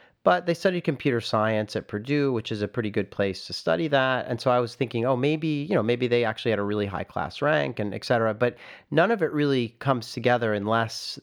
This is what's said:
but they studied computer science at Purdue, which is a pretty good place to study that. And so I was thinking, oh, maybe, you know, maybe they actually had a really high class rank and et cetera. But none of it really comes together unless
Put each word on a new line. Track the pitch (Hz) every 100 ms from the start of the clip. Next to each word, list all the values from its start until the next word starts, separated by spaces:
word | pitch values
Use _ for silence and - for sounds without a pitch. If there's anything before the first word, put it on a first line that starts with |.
| - _
but | 185 180 180
they |
studied | 165 196 180
computer | 165 139 143 117
science | - 110 110 107 107 107
at | -
Purdue, | 107 120 147 139
which | 117 -
is | 107
a | 101
pretty | - 110
good | 104 95
place | - 98 92 -
to |
study | 104 - 170 160
that. | 139 131 127 -
And | 113
so | 131
I | 123
was | 120
thinking, | - 123 117 123
oh, | 123
maybe, | 139 156 160
you | 147 151
know, | 175
maybe | 107 120 123
they | 120
actually | 113 110 120
had | 101
a |
really | 101 104 101
high | 85
class | - - 71 -
rank | 143 151 143 117
and | 104
et | 104
cetera. | - 120 113
But | 104 123 - - - _
none | 147 190
of | 226
it | 156
really | 151 147 131 117 _
comes | 139 127 113
together | 135 120 120 113
unless | 104 104 113 110 - - -